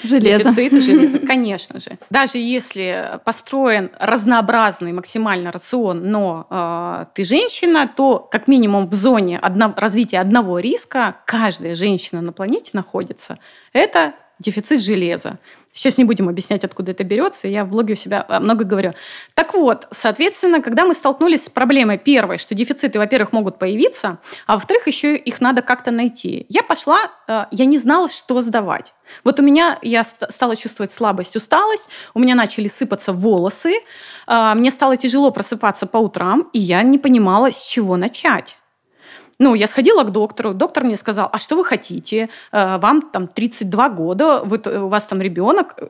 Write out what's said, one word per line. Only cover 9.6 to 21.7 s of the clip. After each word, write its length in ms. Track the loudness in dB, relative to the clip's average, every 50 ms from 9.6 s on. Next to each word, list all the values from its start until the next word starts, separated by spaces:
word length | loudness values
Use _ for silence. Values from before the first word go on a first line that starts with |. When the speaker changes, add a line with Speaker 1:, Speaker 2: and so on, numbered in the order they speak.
| 0 0 0
Speaker 2:
развития 440 | -2 -2 0 0 0 0 0 0 0
одного 380 | 0 2 2 2 2 0 -2 -4
риска 580 | -2 -2 -4 -4 -6 -6 -4 -2 -2 -2 -4 -6 _
каждая 480 | -6 -2 -2 -2 -2 -2 -4 -8 -8 -6
женщина 480 | -2 -2 0 0 -2 -4 -8 -10 -8 -8
на 100 | -8 -8
планете 380 | -8 -4 -4 -4 -4 -4 -6 -8
находится. 640 | -8 -6 -6 -6 -8 -8 -8 -12 -16 -16 -16 -18 -18 _ -20 -20 -20 _ _ 0
Это 400 | 0 2 2 2 0 0 0 -4 -10 _ _ _ -10
дефицит 420 | -8 -6 -6 -6 -2 0 0 0
железа. 580 | 0 0 0 0 0 -2 -4 -4 -6 -10 -12 -14 _ -20 -20 -20 _ _ _
Сейчас 260 | -2 -2 0 2 4
не 60 | 4
будем 240 | 4 2 2 0 -2
объяснять, 360 | -2 -4 -4 -4 -4 -4 -4
откуда 280 | -6 -8 -8 -8 -8 -6
это 120 | -6 -4
берется. 420 | -2 -2 -2 -2 -2 -4 -6 -8
Я 180 | -6 -4 -4 -4
в 40 | -4
блоге 240 | -2 -2 -2 -2 -4
у 40 |
себя, 280 | -6 -4 -4 -4 -4 -2 -2
э, 120 | -2 0
много 240 | 0 0 0 0 0
говорю. 280 | 0 0 0 -2 -2 -6 -8 -14 -20 -20 -20 -20 -4 _
Так 180 | -2 -2 0 2
вот, 320 | 2 2 2 2 0 -4 -12
соответственно, 720 | -10 -4 -2 -2 0 0 0 -2 -2 0 2 2 2 2 2
когда 220 | 0 2 2 4
мы 80 | 4 2
столкнулись 500 | 2 0 -2 0 2 2 2 2 2 0
с 40 | -4
проблемой 480 | -4 -2 0 2